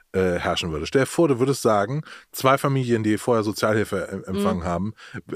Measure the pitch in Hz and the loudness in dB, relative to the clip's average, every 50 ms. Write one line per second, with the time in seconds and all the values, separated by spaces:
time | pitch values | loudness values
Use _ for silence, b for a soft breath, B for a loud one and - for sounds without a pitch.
0 | B _ - 95 92 90 87 85 - 98 85 - - 87 78 73 80 - - 135 | B _ -2 0 2 2 0 0 0 -2 -2 -2 -4 -4 -6 -6 -6 0 0 0
1 | 131 - - - 170 147 135 113 127 135 135 - - 120 107 101 101 110 135 156 | 0 2 2 2 2 4 4 2 2 0 0 0 2 2 2 2 2 0 -4 -6
2 | B B B B B B - - - 131 139 131 - 143 135 135 127 120 117 110 | B B B B B B -10 0 4 4 4 4 2 0 0 0 2 2 0 2
3 | 107 107 107 98 - 131 120 113 104 107 101 - - 107 110 110 101 - 101 92 | 2 2 0 2 2 2 2 2 2 0 -2 0 0 2 2 2 0 0 -2 -4
4 | 82 - 98 95 - - 95 98 101 98 92 87 82 90 87 87 95 107 B B | -4 -6 -8 -10 -8 -6 -4 -2 0 0 -2 -2 -2 -4 -4 -4 -4 -6 B B
5 | B B B B - - - | B B B B -12 -8 -6